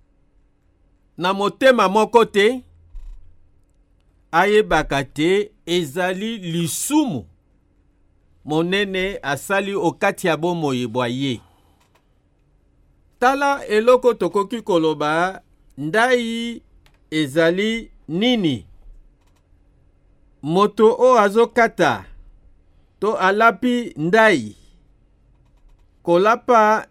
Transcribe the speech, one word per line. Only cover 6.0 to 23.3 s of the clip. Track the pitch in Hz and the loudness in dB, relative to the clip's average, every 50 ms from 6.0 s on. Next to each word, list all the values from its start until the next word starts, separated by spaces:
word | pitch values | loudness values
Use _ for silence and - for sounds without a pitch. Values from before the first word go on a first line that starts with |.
| 180 185 185 185 214 226 233 | -4 -4 -4 -6 -8 -8 -10
lisumu | 208 185 170 165 170 170 160 - - - - 285 311 294 247 156 117 85 - _ _ _ _ _ _ _ _ _ _ _ _ _ _ _ _ _ _ _ _ _ _ _ | -10 -8 -6 -4 -4 -4 -4 -4 -6 -6 -2 0 0 0 0 -4 -8 -10 -14 _ _ _ _ _ _ _ _ _ _ _ _ _ _ _ _ _ _ _ _ _ _ _
monene | 135 151 160 170 175 190 202 208 196 190 185 185 196 196 - | -4 -2 -2 -2 0 -2 -2 -2 -2 -4 -6 -6 -6 -8 -8
asali | - 139 143 135 - - 196 196 202 196 202 | -6 -6 -6 -6 -4 -4 -2 -2 -2 -4 -4
okati | 180 165 165 135 - 208 196 196 - - | -2 -2 -2 -2 -2 -2 -2 -2 -2 -2
ya | 175 156 | -2 -2
bomoi | 147 160 180 175 170 156 139 131 123 123 | -2 -2 -4 -4 -2 -4 -4 -4 -4 -6
bwa | 113 110 123 123 | -4 -4 -4 -4
ye. | 120 123 131 139 139 120 92 - _ _ _ _ _ _ _ _ _ _ _ _ _ _ _ _ _ _ _ _ _ _ _ _ _ _ _ _ _ _ _ _ _ _ _ | -2 -4 -4 -4 -6 -6 -8 -10 _ _ _ _ _ _ _ _ _ _ _ _ _ _ _ _ _ _ _ _ _ _ _ _ _ _ _ _ _ _ _ _ _ _ _
Tala | 247 254 277 277 285 277 277 262 220 | 0 0 2 2 0 -2 -2 -2 -4
eloko | - 208 214 220 240 254 247 247 247 226 | -2 -2 2 4 4 4 4 4 0 0
tokoki | 226 190 170 - 202 196 196 247 226 | 0 -4 -2 -2 -4 -4 -4 -8 -10
koloba, | - - 185 165 160 156 156 143 147 147 156 165 175 185 196 196 - _ _ _ _ _ _ | -4 -2 0 0 0 0 -2 -2 -4 -2 -2 -2 -2 -2 -4 -10 -18 _ _ _ _ _ _
ndayi | - 147 156 165 220 233 254 254 247 233 226 226 233 233 233 233 - - _ _ _ _ _ _ _ _ _ | -10 -10 -4 -2 0 2 2 0 0 0 -4 -6 -6 -8 -8 -10 -12 -18 _ _ _ _ _ _ _ _ _
ezali | 151 156 156 135 131 165 165 165 175 190 208 220 226 226 214 - - - _ | -4 -4 -4 -2 0 0 0 2 0 0 -2 -2 -4 -6 -8 -14 -20 -20 _
nini? | - 156 180 220 254 247 220 185 156 127 101 82 - - - - - - - _ _ _ _ _ _ _ _ _ _ _ _ _ _ _ _ _ _ _ _ _ _ _ _ _ _ _ _ | -8 -6 -2 0 0 0 0 0 -2 -2 -4 -8 -16 -20 -20 -20 -20 -20 -20 _ _ _ _ _ _ _ _ _ _ _ _ _ _ _ _ _ _ _ _ _ _ _ _ _ _ _ _
Moto | - 147 165 190 208 208 - - 220 220 - - | -6 -2 0 2 2 2 2 4 4 4 4 4
o | 240 254 254 233 | 4 4 6 6
azokata | 202 202 196 226 233 233 - 247 233 226 - - 170 143 117 95 95 - - - - - - _ _ - _ _ _ _ _ _ _ _ _ _ | 4 4 4 2 2 2 2 0 0 0 2 0 0 0 0 -2 -8 -14 -20 -20 -20 -20 -20 _ _ -20 _ _ _ _ _ _ _ _ _ _
to | 190 208 220 | -4 -4 -2
alapi | - 185 190 | 0 0 0